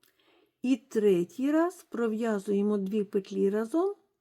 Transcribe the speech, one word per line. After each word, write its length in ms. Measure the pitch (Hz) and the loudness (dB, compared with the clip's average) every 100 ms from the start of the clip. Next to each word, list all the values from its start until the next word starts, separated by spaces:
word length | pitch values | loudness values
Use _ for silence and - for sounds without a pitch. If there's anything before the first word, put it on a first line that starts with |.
| _ _ _ _ _ _ | _ _ _ _ _ _
І 140 | 247 269 | -2 -2
третій 760 | - 226 208 175 175 - 269 | -2 0 4 4 0 -2 0
раз 340 | 311 349 359 - | 2 0 -4 -10
пров'язуємо 920 | - 233 214 233 208 202 202 208 208 | -4 -2 -2 -2 -2 0 0 2 0
дві 260 | 190 220 | -2 -4
петлі 460 | 196 202 190 196 196 | -2 -4 -4 -2 0
разом 440 | 208 226 330 392 403 _ _ | 0 -2 -2 -2 -4 _ _